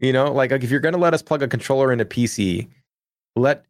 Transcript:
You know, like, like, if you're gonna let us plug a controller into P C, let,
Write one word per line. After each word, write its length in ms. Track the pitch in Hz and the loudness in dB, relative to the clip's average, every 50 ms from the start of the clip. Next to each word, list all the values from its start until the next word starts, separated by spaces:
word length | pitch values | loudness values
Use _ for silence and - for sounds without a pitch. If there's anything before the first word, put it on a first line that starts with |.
You 120 | 131 131 | 0 2
know, 200 | 127 131 135 147 | 2 2 2 2
like, 180 | 123 139 131 120 | 0 0 0 0
like, 140 | 135 135 127 | 0 -2 -2
if 60 | 113 | 0
you're 100 | 135 139 | -2 0
gonna 180 | 156 160 175 175 | 0 0 0 2
let 160 | 175 170 160 | 2 2 2
us 80 | 151 | 0
plug 220 | - - 156 147 143 | -2 -2 -2 -2 -2
a 40 | 117 | -2
controller 440 | - 120 - - 135 135 135 131 | -4 -4 -2 0 0 2 2 2
into 120 | 123 117 110 | 2 0 -2
P 220 | - - 120 120 | -2 -2 -2 -2
C, 420 | 110 - - 101 92 87 85 - - _ _ _ _ _ _ _ _ _ _ _ _ - | 0 0 -2 -2 -2 -2 -4 -6 -10 _ _ _ _ _ _ _ _ _ _ _ _ -2
let, 280 | 120 123 139 147 147 _ | 0 2 0 0 -2 _